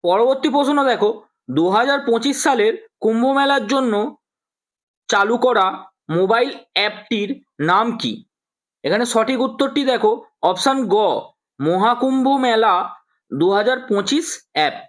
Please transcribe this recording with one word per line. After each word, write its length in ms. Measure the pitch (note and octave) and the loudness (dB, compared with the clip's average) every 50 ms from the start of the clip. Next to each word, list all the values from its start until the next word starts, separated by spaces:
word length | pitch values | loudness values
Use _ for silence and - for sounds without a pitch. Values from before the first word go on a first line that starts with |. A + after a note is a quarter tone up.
| - | 2
পরবর্তী 440 | E3+ F3+ G#3 A#3 C4 C4+ C4 - D4+ | 2 2 4 2 2 2 0 0 0
প্রশ্ন 300 | A#3+ D4 C#4+ C4 D4 C#4+ C4+ | 0 2 0 2 0 2 2
দেখো, 260 | C4 A3+ - G#3 G#3 A3 - - _ _ _ _ - | 0 0 2 0 -2 -2 -4 -14 _ _ _ _ -4
দু 160 | B2+ D3+ E3+ F3+ | -2 0 0 2
হাজার 300 | G3 A3 B3 C#4 C#4 C4+ | 2 2 2 2 0 0
পঁচিশ 360 | C#4 B3+ A#3 A3+ A3+ C#4+ C#4 - | 0 -2 -2 0 0 -2 -4 0
সালের 300 | - D#4+ B3+ A#3 G#3 A3 A3+ - - _ _ _ | 0 0 2 2 2 0 0 -2 -12 _ _ _
কুম্ভ 240 | - A3 A3+ A3+ A#3+ C4+ | -2 0 0 2 2 2
মেলার 320 | C#4 C#4 C#4 C#4 C#4+ C4+ G#3+ | 2 2 2 2 0 -2 0
জন্য 280 | G3+ C4+ C4+ C4 A#3+ G#3 G3+ G#3+ D4+ D#4 _ _ _ _ _ _ _ _ _ _ _ _ _ _ _ _ _ _ - | 0 -2 0 0 0 0 -2 -2 -4 -8 _ _ _ _ _ _ _ _ _ _ _ _ _ _ _ _ _ _ -2
চালু 280 | - G3+ G3+ G#3+ A#3+ A#3+ | 2 2 2 2 2 2
করা 280 | B3 B3+ A#3+ G#3+ F#3+ F#3 F#3+ - - - _ _ _ - | 2 2 4 2 2 2 -2 -6 -16 -20 _ _ _ -4
মোবাইল 400 | D#3+ F3 F#3+ F#3 A3+ A#3+ B3+ C#4 - - - _ | 0 0 2 2 2 2 0 -2 -4 -14 -18 _
অ্যাপটির 580 | _ F3 G3+ G#3+ G#3 - - _ A#3+ G#3 G#3 G3 C4+ - _ _ _ - | _ -2 -2 -2 -4 -8 -8 _ -4 -4 -4 -6 -8 -12 _ _ _ -4
নাম 260 | D3 D#3+ F3+ G3+ A3+ A#3+ A#3 A3+ | 0 2 2 2 2 0 -4 -4
কি? 140 | - A#2+ G#2 - - _ _ _ _ _ _ _ _ _ _ _ - | -6 -6 -8 -8 -14 _ _ _ _ _ _ _ _ _ _ _ -4
এখানে 200 | C#3 F3+ A3 A#3+ | -2 0 0 -2
সঠিক 320 | A#3+ - A3+ A3 A#3+ C4 A#3 | 0 0 0 0 0 0 -2
উত্তরটি 420 | B3+ A#3+ A3 - C#4 C4+ - C#4+ C#4 | -2 -4 -2 -2 -4 -2 0 -2 0
দেখো, 280 | C4 B3 A3+ A3 G#3+ A3+ - - _ _ _ | 0 0 2 2 0 0 -2 -8 _ _ _
অপশন 340 | - F3 F3+ F3 - C#4 C4+ C4+ B3+ | -2 -2 0 0 0 0 0 0 0
গ, 120 | F#3+ F#3+ G#3+ G#3+ F3 B2+ - - - _ _ _ _ _ - | 0 2 2 2 2 0 -2 -6 -10 _ _ _ _ _ -4
মহাকুম্ভ 680 | C#3 D#3 F3 F#3 G3+ A#3 A#3+ A#3 B3 C4 C4 C4 B3+ C4+ C#4 C4+ | -2 0 0 2 2 2 2 0 0 0 0 0 2 2 0 2
মেলা 360 | B3+ B3 A3+ A3 A3+ G#3+ F#3 F3 - - - - _ _ _ _ _ _ | 0 0 2 2 2 2 2 0 -2 -6 -12 -20 _ _ _ _ _ _
দু 160 | - C#3 E3 F#3 | -4 0 0 2
হাজার 260 | G3 G3+ G#3 A#3+ B3+ B3 B3 | 2 2 0 0 -2 -2 -2
পঁচিশ 400 | - G#3 G3+ G3 G3 C4+ D#4 E4 - - - _ _ | -2 -2 -2 0 0 -2 -2 -2 -4 -12 -14 _ _
অ্যাপ। 220 | _ - D3+ C#3+ - - - | _ -2 -2 -2 -2 -8 -18